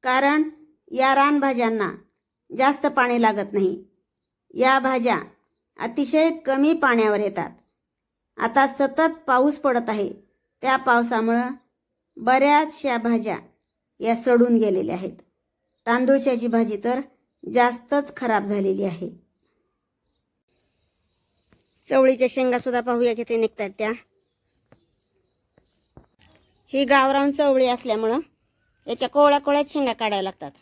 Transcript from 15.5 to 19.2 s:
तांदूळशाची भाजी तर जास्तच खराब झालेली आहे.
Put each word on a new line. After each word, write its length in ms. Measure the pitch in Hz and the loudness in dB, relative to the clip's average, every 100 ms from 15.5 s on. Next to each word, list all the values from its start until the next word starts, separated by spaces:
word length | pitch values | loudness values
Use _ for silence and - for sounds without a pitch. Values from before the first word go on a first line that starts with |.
| _ _ _ - | _ _ _ -2
तांदूळशाची 600 | 240 254 277 262 247 233 | 0 2 2 2 -2 -2
भाजी 300 | 233 220 202 | 0 -2 -4
तर 160 | 233 254 277 _ _ _ | -4 -6 -8 _ _ _
जास्तच 720 | - 226 240 240 - 285 277 - | -4 0 0 -2 -4 -4 -4 -8
खराब 300 | 247 214 202 | -2 -2 -2
झालेली 380 | 202 196 190 | -4 -2 -2
आहे. 260 | 196 170 185 - | -4 -6 -12 -14